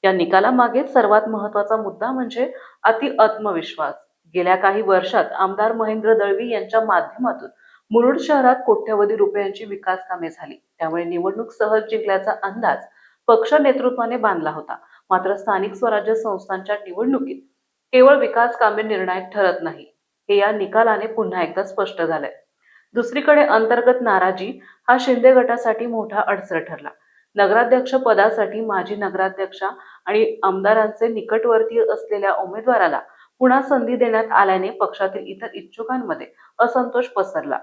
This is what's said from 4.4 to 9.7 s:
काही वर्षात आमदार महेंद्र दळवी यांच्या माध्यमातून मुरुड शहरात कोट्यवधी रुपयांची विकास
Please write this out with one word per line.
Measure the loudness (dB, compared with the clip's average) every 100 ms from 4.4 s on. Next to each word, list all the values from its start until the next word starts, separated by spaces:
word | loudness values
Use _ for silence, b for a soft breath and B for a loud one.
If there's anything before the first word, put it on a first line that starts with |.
| 0 2
काही | 2 0
वर्षात | 2 0 2 -2 -2 -2
आमदार | -2 0 -2
महेंद्र | 0 -4 -2 2
दळवी | 2 2 -2 -2
यांच्या | -6 -2 -2
माध्यमातून | 2 0 0 -4 -6 -6 -14 b b b _
मुरुड | 2 4 0
शहरात | 0 4 4 2 2
कोट्यवधी | 0 2 0 2 2
रुपयांची | 0 0 -4 -8
विकास | -12